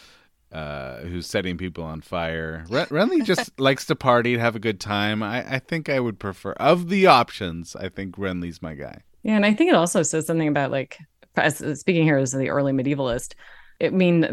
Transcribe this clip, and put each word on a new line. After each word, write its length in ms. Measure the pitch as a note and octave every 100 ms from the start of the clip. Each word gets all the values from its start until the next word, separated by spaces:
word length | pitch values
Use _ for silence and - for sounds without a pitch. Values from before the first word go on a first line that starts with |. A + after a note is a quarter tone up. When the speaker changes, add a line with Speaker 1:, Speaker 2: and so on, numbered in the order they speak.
| - - _ _ _
Speaker 1:
uh, 480 | D#2 D2+ D2 C2 B1
who's 260 | E2 F2 D#2+
setting 320 | G#2+ F#2 F2
people 260 | F#2 E2+
on 160 | D#2+ D#2+
fire. 640 | - F2+ E2 D#2+ D#2+ D#2+ E2
Ren-, 180 | B2+ F3
Renly 380 | D3 A#3 F4
just 260 | A3 F#3 A#3
<laughs> 40 | -
likes 260 | C3+ C3+ -
to 100 | D3
party 380 | C3 A#2+ A#2
and 80 | A#2+
have 140 | A#2 A2+
a 40 |
good 200 | A2 G2
time. 420 | G#2 G#2 G#2 G#2+
I, 340 | G#2 A#2+ - C3
I 20 |
think 280 | - E3 D3+
I 120 | C3+
would 180 | A#2+ F#2+
prefer, 340 | G2+ F#2 G2
of 340 | - C3+ F3 E3+
the 180 | G3 F#3
options, 720 | C3 A#2 - F#2 E2 E2+ -
I 120 | F#2+
think 280 | G2 F#2+ F2+
Renly's 460 | F#2+ F2+ E2+ E2
my 120 | D#2+
guy. 280 | D2 C#2 - _ _
Speaker 2:
Yeah, 140 | - G#3+
and 100 | G3+
I 80 |
think 160 | G#3+ E4+
it 60 | A3
also 260 | E3+ G3
says 240 | D3+ D#3+ D3+
something 220 | E3 D3+
about, 220 | D3 C3+
like, 280 | C#3 C3 - D#3 _ _ -
as, 220 | D3+ - C#3+ C#3
speaking 240 | - E3+
here 120 | D#3+ C#3
as 160 | C3
the 160 | C3+ C3
early 220 | C#3+ C#3
medievalist, 640 | C3+ C3 C#3+ B2+ A#2+ - - - - - -
I 80 | E3
mean, 320 | F#3 F3+ E3+ D#3+